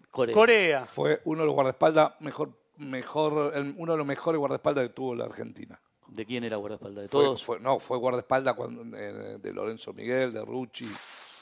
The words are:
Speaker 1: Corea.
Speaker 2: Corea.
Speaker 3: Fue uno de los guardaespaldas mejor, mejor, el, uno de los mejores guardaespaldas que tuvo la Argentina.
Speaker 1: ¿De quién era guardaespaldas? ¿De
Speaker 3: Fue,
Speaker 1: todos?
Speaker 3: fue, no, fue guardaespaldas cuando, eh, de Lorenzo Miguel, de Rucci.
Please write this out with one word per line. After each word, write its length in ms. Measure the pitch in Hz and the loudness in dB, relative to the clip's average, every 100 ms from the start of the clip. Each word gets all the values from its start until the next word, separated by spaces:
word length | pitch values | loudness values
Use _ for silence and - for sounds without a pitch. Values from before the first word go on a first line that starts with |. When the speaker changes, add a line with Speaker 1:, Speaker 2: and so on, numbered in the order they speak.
| _ | _
Speaker 1:
Corea. 220 | - 120 214 | -2 4 6
Speaker 2:
Corea. 500 | 226 226 180 139 123 | 8 8 6 2 -2
Speaker 3:
Fue 360 | - 143 151 165 | -2 2 2 0
uno 160 | 160 | 0
de 40 | 156 | 2
los 80 | 139 | 4
guardaespaldas 580 | 131 - 160 156 151 - | 2 6 6 8 6 2
mejor, 320 | 151 131 147 120 _ _ | -12 -6 -6 -8 _ _
mejor, 760 | 139 131 120 151 151 151 147 143 | -8 -8 -4 0 0 2 0 -2
el, 180 | 143 143 | -6 -6
uno 160 | 165 | -2
de 40 | 160 | 0
los 100 | 143 | 0
mejores 300 | 139 170 160 | -2 0 0
guardaespaldas 480 | 139 135 151 143 120 | 0 0 0 2 0
que 60 | |
tuvo 220 | - 131 120 | -4 -6 -4
la 100 | 117 | -6
Argentina. 540 | 113 113 107 - - _ _ - | -8 -12 -12 -18 -20 _ _ -16
Speaker 1:
¿De 180 | 107 110 | -12 -6
quién 180 | 123 | -6
era 140 | 117 107 | -4 -4
guardaespaldas? 460 | 104 107 101 101 | -6 -10 -12 -12
¿De 40 | 101 | -2
Speaker 3:
Fue, 140 | 139 | 4
Speaker 1:
todos? 200 | 143 120 | 4 2
Speaker 3:
fue, 160 | - 113 | -4 -4
no, 200 | 123 127 | 0 0
fue 180 | - 127 | 0 -2
guardaespaldas 560 | 127 123 - 131 131 120 | 0 -2 0 0 0 -2
cuando, 420 | 123 120 117 107 | -6 -10 -14 -12
eh, 420 | 104 104 104 104 | -12 -12 -12 -10
de 140 | 98 | -10
Lorenzo 400 | 98 101 113 - | -6 -6 -6 -12
Miguel, 380 | 101 110 127 127 | -10 -2 0 0
de 120 | 110 107 | -4 -8
Rucci. 400 | 123 123 - 117 101 - - - - | -8 -8 -10 -10 -8 -10 -10 -10 -10